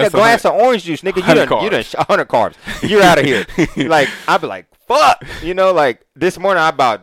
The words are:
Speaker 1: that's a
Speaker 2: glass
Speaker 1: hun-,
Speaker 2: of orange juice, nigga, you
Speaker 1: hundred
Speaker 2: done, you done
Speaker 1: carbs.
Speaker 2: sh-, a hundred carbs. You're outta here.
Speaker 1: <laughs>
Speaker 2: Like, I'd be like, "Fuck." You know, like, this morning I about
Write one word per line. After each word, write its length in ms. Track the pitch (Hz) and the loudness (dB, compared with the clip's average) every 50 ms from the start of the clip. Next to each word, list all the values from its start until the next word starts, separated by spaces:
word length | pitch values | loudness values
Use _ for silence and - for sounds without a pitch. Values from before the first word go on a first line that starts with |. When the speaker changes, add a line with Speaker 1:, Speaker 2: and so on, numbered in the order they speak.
| 139 | -2
Speaker 1:
that's 100 | 190 - | 0 2
a 40 | |
Speaker 2:
glass 260 | 185 214 226 233 226 - | 2 4 4 2 2 0
Speaker 1:
hun-, 120 | 180 151 | 0 2
Speaker 2:
of 60 | 190 | 2
orange 220 | 233 254 247 202 170 | 2 2 2 0 -4
juice, 180 | 170 151 - | -6 -8 -6
nigga, 160 | 170 190 185 | -6 -6 -4
you 60 | 185 175 | -2 0
Speaker 1:
hundred 240 | 220 160 - 156 123 | 2 2 2 2 0
Speaker 2:
done, 140 | 135 107 101 | 0 -2 -2
you 60 | 214 | -2
done 120 | 185 120 | -2 -4
Speaker 1:
carbs. 80 | 107 - | -4 -4
Speaker 2:
sh-, 40 | - | -4
a 80 | - - | -4 -2
hundred 220 | - 202 175 135 - | 0 0 -2 -2 0
carbs. 600 | - 120 104 85 - - - - - - - 165 | 0 0 0 -2 -4 -10 -14 -14 -10 -6 -4 0
You're 120 | 214 202 190 | 2 4 4
outta 200 | 180 170 147 135 | 4 4 4 2
here. 220 | 143 123 101 90 - - 185 160 - - | 0 -2 -2 -4 -4 -2 -2 -2 -2 -2
Speaker 1:
<laughs> 100 | - 135 127 | -4 -2 0
Speaker 2:
Like, 200 | 160 151 135 123 - - - | 0 0 0 0 -4 -8 -4
I'd 120 | - 180 190 | -2 -2 -2
be 60 | 160 | -2
like, 200 | 117 95 92 - _ _ _ _ | -6 -10 -12 -16 _ _ _ _
"Fuck." 360 | - 240 294 311 262 - - 139 - - - 156 | -2 0 2 2 2 0 0 -4 -12 -14 -10 -8
You 100 | 170 185 | -6 -2
know, 180 | 190 190 190 180 | 0 2 2 2
like, 320 | 160 147 127 113 - _ _ _ | 2 2 0 0 -4 _ _ _
this 220 | 135 160 185 - | -4 -2 -2 -2
morning 240 | 170 180 196 190 170 | -2 -2 0 0 2
I 60 | 160 160 | 2 0
about 320 | 151 139 135 120 107 98 | 0 2 0 0 0 -2